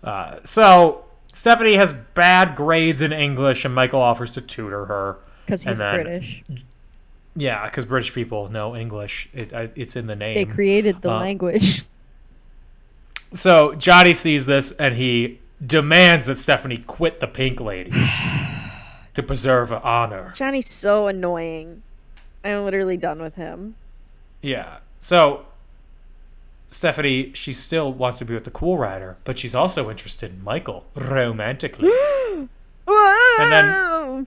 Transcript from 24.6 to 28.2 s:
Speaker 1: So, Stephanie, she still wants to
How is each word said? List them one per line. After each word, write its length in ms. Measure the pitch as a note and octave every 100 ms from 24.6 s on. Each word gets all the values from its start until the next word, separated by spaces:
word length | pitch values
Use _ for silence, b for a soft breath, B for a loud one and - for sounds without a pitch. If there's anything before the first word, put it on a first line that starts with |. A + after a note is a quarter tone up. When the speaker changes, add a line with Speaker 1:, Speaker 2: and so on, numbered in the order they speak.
| F2 E2 - -
Speaker 1:
So, 460 | - F3 D3+ C#3+ - - - - - - - - - - - - -
Stephanie, 640 | - E3 D3 C#3+ B2+ C3+
she 180 | - -
still 400 | C3 - E3 D3
wants 260 | B2+ B2+
to 60 | A#2+